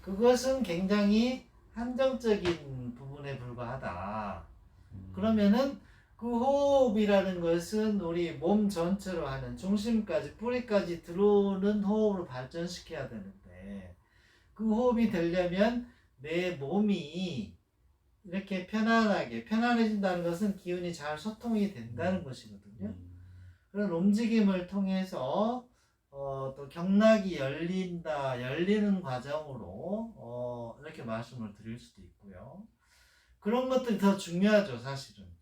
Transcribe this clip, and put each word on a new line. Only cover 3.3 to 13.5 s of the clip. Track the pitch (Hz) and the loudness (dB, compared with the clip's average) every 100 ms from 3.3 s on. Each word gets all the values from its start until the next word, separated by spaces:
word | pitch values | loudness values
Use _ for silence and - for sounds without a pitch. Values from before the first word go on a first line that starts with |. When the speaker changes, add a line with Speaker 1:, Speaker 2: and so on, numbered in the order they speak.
| 131 | -10
Speaker 1:
불과하다. | 123 120 117 131 - 90 95 107 104 87 - - - - - | -10 -10 -8 -8 -8 -8 -6 -6 -6 -8 -12 -20 -20 -20 -20
Speaker 2:
음. | - - | -18 -14
Speaker 1:
그러면은 | - 214 220 202 226 277 - - - _ - | -2 2 4 6 6 4 -2 -16 -20 _ -10
그 | 233 | -4
호흡이라는 | 233 254 277 285 277 254 208 208 196 185 180 | 0 2 4 4 6 4 4 6 4 4 -2
것은 | 170 170 170 214 220 208 | 2 0 0 0 0 0
우리 | 170 170 170 | 0 -2 -2
몸 | 135 170 208 202 | -2 2 4 4
전체로 | 170 170 196 190 175 147 | 0 0 -2 -2 -4 -4
하는 | 135 127 123 | -6 -6 -8
중심까지, | 180 202 214 226 202 160 143 - | -2 0 2 0 2 -2 -2 -6
뿌리까지 | 226 247 240 208 170 170 | -4 -4 2 0 0 -6
들어오는 | - 170 208 202 196 190 202 214 | -6 2 4 6 4 2 0 0
호흡으로 | 196 214 214 190 | 0 2 2 0
발전시켜야 | 170 127 131 165 175 - - 160 117 | -6 -10 -10 -8 -8 -8 -12 -10 -8
되는데, | 113 98 - 95 | -10 -14 -18 -20